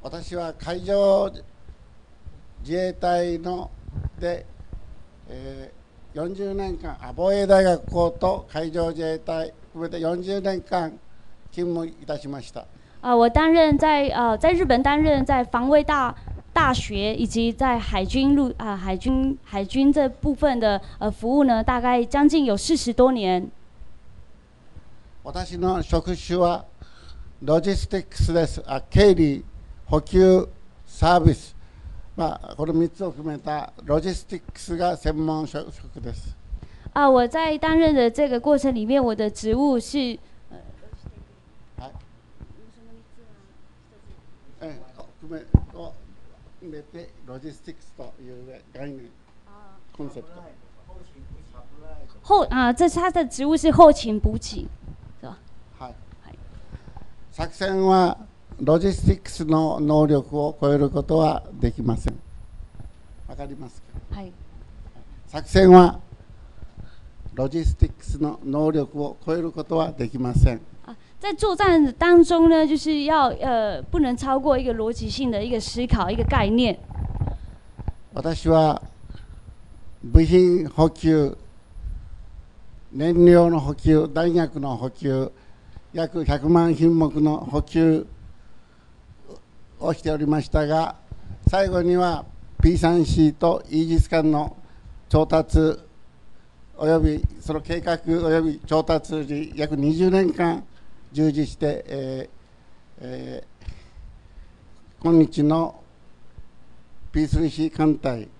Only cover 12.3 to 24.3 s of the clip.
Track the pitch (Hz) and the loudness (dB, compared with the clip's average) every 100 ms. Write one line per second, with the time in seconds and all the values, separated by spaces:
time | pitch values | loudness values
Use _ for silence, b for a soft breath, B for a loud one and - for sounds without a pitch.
12.3 | 139 123 - - b b b 247 240 233 | -14 -14 -16 -18 b b b 0 4 4
13.3 | 240 320 330 320 285 311 294 277 - 240 | 4 4 6 6 4 2 2 0 0 -2
14.3 | 220 320 339 330 247 277 294 311 285 262 | 2 2 2 2 2 4 2 2 2 2
15.3 | 269 247 240 254 294 294 294 247 - B | 0 0 -2 4 4 4 0 -2 -6 B
16.3 | B - - 294 254 - 202 208 220 226 | B -6 0 0 0 -4 -4 -4 -2 -4
17.3 | 233 233 226 262 240 208 202 190 262 269 | -2 -2 0 0 0 -2 -4 -2 0 2
18.3 | 285 262 - 220 196 190 190 247 262 269 | 4 2 -4 -8 -6 -4 -4 -2 0 0
19.3 | 269 - 196 196 269 277 294 269 - - | -4 -8 -8 -4 2 4 4 2 0 -4
20.3 | 277 294 247 220 202 B B 214 208 220 | 0 0 2 0 0 B B -6 -4 0
21.3 | 277 277 226 220 247 247 247 240 285 294 | 2 4 2 0 0 2 0 0 2 4
22.3 | 311 269 202 - 320 - 233 254 254 190 | 4 2 0 0 0 0 4 4 4 0
23.3 | 180 190 - - - - - - - - | 0 -2 -12 -20 -18 -16 -16 -18 -20 -20